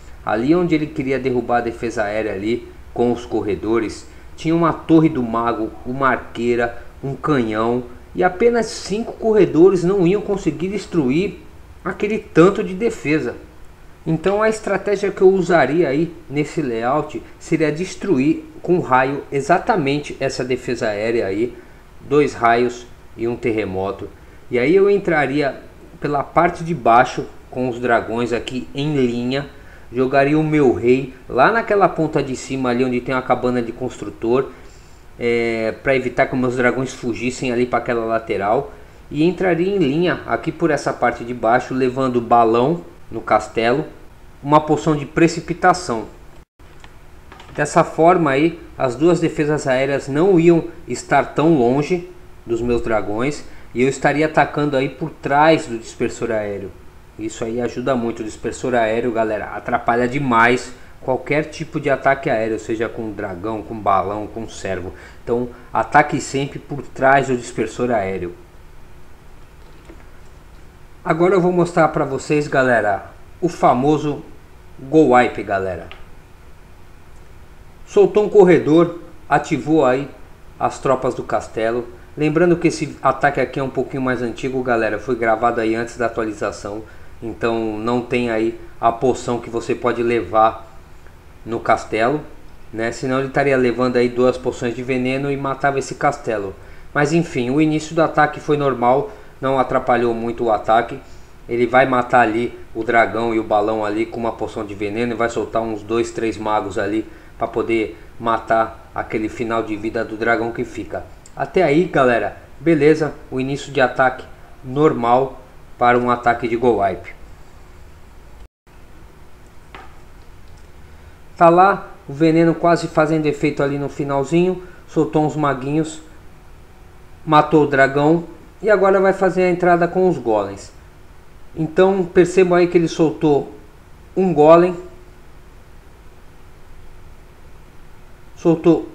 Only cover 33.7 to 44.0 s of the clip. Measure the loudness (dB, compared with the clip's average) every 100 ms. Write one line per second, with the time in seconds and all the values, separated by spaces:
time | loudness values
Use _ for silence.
33.7 | -6 -8 -8 -12 -6 0 0 0 -8 -20
34.7 | -20 -20 -20 -20 -6 -2 0 0 -2 -4
35.7 | -2 -2 0 0 0 0 0 -2 2 0
36.7 | 0 -4 -6 -6 -4 -4 -4 -2 0 0
37.7 | 0 -2 -2 -2 -2 -2 -2 0 0 -2
38.7 | -12 -20 -20 -8 0 0 0 0 0 0
39.7 | 0 0 2 0 -2 -4 -6 -4 -2 0
40.7 | 0 -2 -2 -2 -2 -6 -2 2 2 0
41.7 | -2 0 0 0 0 4 4 6 4 2
42.7 | 0 -6 -18 -14 -10 0 0 0 0 0
43.7 | 0 -2 -12